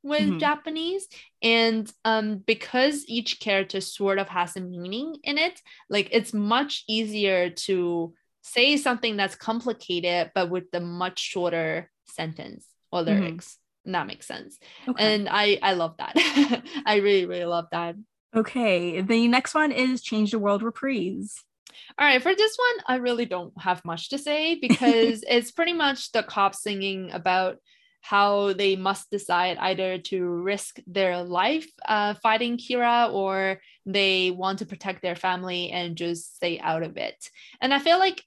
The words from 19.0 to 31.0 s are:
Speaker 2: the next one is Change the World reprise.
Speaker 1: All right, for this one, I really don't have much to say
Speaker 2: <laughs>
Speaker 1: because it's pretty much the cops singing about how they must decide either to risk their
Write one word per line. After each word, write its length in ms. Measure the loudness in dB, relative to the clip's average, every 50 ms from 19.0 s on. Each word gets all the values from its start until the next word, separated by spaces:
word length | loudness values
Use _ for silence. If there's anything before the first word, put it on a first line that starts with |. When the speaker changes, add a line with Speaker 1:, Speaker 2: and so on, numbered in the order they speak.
Speaker 2:
the 260 | 0 2 4 4 6
next 260 | 6 4 4 2 0 0
one 180 | 2 2 2 2
is 280 | 0 0 0 0 -2
Change 300 | -4 -2 0 0 0 2
the 80 | 0 0
World 240 | 2 2 2 2 0
reprise. 800 | -4 -6 -4 -4 -2 -2 -2 -2 -4 -4 -6 -10 -10 -12 -18 _ _ _ _ _ -20 -20 -20 -20 -14 -2 2
Speaker 1:
All 80 | 4
right, 160 | 4 4 4 4
for 100 | 2 2
this 220 | 4 2 2 2
one, 280 | 2 0 0 0 0 -2
I 80 | -2 -2 0
really 240 | 0 0 0 0 -2
don't 280 | -2 -4 -6 -6 -10 _ -4
have 220 | -2 -2 -2 -2 _
much 260 | -8 -8 -8 -6 -8
to 80 | -8
say 380 | -6 -2 -2 -2 0 2 0 0
Speaker 2:
<laughs> 60 | 0
Speaker 1:
because 640 | 2 0 2 4 4 4 6 6 6 4 2 -2 -2
it's 240 | 2 2 2 2 0
pretty 220 | -2 -2 -2 0 0
much 400 | 0 0 0 0 -2 -8 -2 -2
the 100 | -2 -2
cops 400 | 0 0 2 2 2 0 -2 -6
singing 480 | -6 -4 -4 -4 -4 -4 -6 -8 -8
about 460 | -10 -4 0 2 2 2 2 0 -4 -6 _ _ _ _ _ _ _ _
how 540 | _ 0 2 4 4 4 4 2 2 0 0
they 240 | 2 2 2 2
must 340 | 2 0 -2 -2 -2 -6 _
decide 460 | -6 -6 -2 0 0 2 2 0 0
either 400 | -2 -2 -2 0 0 -2 -2 -2
to 260 | -4 -6 -4 -4 -2 -2
risk 540 | -2 -2 -2 -2 -2 -2 -4 -6 -12 -14 -18 -20
their 340 | -6 -2 0